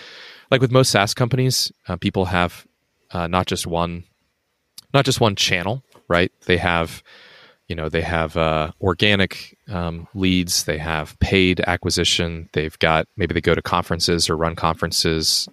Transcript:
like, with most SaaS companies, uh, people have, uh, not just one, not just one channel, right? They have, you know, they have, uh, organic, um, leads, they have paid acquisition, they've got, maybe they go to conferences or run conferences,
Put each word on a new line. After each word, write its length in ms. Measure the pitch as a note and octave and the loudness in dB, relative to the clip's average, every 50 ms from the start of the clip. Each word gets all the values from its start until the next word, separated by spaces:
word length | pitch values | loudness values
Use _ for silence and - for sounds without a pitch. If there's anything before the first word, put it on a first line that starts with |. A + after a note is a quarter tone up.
| - - - - - - - - - - | -20 -20 -20 -20 -20 -20 -20 -20 -4 0
like, 100 | - B2+ | 0 2
with 100 | B2+ A2+ | 2 4
most 180 | A#2+ C3 C3 - | 4 4 4 4
SaaS 220 | - G#2 G2 G#2+ - | 4 2 2 2 0
companies, 560 | - B2+ A#2 - B2+ C3 C3 B2+ - - - - _ _ - | 0 -2 0 0 0 0 0 0 -2 -2 -4 -6 _ _ -8
uh, 80 | F2+ F2 | -6 -4
people 280 | - G2+ - G2+ F#2 | -2 -2 0 0 0
have, 400 | E2+ F#2 F2 F2 F2 - - - _ _ _ _ _ _ _ _ _ | 0 2 2 0 0 -2 -6 -20 _ _ _ _ _ _ _ _ _
uh, 160 | - F2+ E2+ E2 | -6 -6 -2 0
not 180 | F2 F#2 F#2 - | 0 0 0 0
just 200 | F#2+ F2 - F2+ | -2 -4 -4 -2
one, 380 | E2+ E2+ E2+ E2+ F2 F2 F2+ _ _ _ _ _ _ _ _ _ _ _ _ _ _ - - _ - | -2 -2 -2 -2 -4 -8 -12 _ _ _ _ _ _ _ _ _ _ _ _ _ _ -20 -6 _ 2
not 100 | C#3 C3 | 2 2
just 160 | C#3 A#2+ - | 2 2 2
one 160 | A#2+ A2 G2 | 2 2 2
channel, 480 | - - - G2 F2+ F2 G2 A#2 C3 - _ _ - _ - | 2 0 0 0 0 0 -2 -4 -4 -8 _ _ -14 _ 0
right? 240 | F2 E2+ F2+ - _ _ _ | 2 2 2 2 _ _ _
They 100 | - F2+ E2+ | 0 0 2
have, 460 | D#2+ F2+ E2+ E2+ E2 - - - - - - - - - - - - - _ _ _ - | 2 2 0 0 0 -2 -6 -12 -20 -20 -20 -20 -20 -20 -20 -20 -20 -20 _ _ _ -10
you 80 | F2 | -8
know, 140 | D#2+ D#2 D#2 | -6 -6 -4
they 140 | D2+ E2 D#2 | -2 -2 -2
have, 340 | E2 F2 E2 D#2+ D#2 - E2+ | -2 -2 -2 -2 -2 -2 0
uh, 340 | D#2+ D#2+ D#2+ D#2 D#2 D#2 - - | 0 0 0 0 -2 -4 -6 -2
organic, 800 | - F#2+ F2 - G#2+ G#2 G#2 G2 F#2+ F2 - - - - - _ _ - | -2 -2 0 2 2 4 4 4 2 0 -4 -8 -18 -18 -20 _ _ -8
um, 400 | G2+ F2+ F2 E2+ E2 E2 E2 - - | -6 -4 -4 -4 -6 -8 -10 -10 -4
leads, 500 | G2 F#2+ F#2 F2+ F2+ F2 F2 - - - | 0 2 2 4 2 2 0 -2 -2 -2
they 120 | - D2+ D#2 | -2 -4 -4
have 420 | D#2 D#2+ D#2+ D#2 D2+ - - - | -2 -4 -4 -4 -4 -6 -4 -2
paid 420 | - - G2 F#2+ F#2 F2+ F2+ E2+ - | 0 2 4 4 4 4 2 2 0
acquisition, 800 | - F2 - - - - F2+ E2+ - - - F2 E2+ E2+ E2 E2 - - | -2 -2 -2 -2 -2 -2 0 0 0 0 0 -2 -4 -6 -8 -10 -6 -4
they've 240 | - D#2 D#2 - - | -4 -4 -4 -2 0
got, 280 | - D#2+ D#2+ D#2+ - - _ - | 2 2 2 2 0 -2 _ -4
maybe 160 | F2 D#2+ E2 | -2 -2 -2
they 80 | E2 | 0
go 140 | - F2 E2 | 0 2 0
to 60 | D#2+ | 0
conferences 680 | - - - F2 E2+ - E2+ E2 - - F2 E2+ - - | 0 -2 -2 -2 -2 -2 -4 -2 0 0 0 0 0 0
or 80 | E2+ D#2 | 0 0
run 180 | E2 E2 E2 | 0 -2 -2
conferences, 960 | - - D#2+ E2 - - E2 - - - F2+ D#2+ D#2+ D#2 - - - - - | 0 -2 -2 0 -2 -4 -4 -2 0 0 0 0 0 0 0 -2 -2 -4 -6